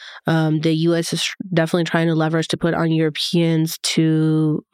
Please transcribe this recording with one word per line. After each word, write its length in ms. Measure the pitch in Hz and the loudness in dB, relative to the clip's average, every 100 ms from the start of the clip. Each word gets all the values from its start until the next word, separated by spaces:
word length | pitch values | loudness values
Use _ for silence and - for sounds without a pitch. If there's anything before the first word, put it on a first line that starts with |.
| - - - | -20 -8 -2
um, 320 | 160 160 156 | 0 2 2
the 120 | 165 | 2
U 200 | 160 165 | 2 2
S 180 | 170 165 | 0 -2
is 160 | 165 - - 190 | -4 -6 -8 -4
definitely 340 | 165 160 180 165 | 0 0 0 0
trying 200 | 170 165 | 0 0
to 80 | |
leverage 360 | 160 156 165 160 | 2 0 0 -2
to 80 | 170 | -2
put 180 | 170 160 | -2 0
on 160 | 165 | 0
Europeans 880 | 160 156 147 - 170 165 160 160 - | 0 0 -2 -2 0 2 2 0 -4
to, 840 | - - 160 156 156 156 156 151 - | -4 0 2 4 2 2 2 -2 -4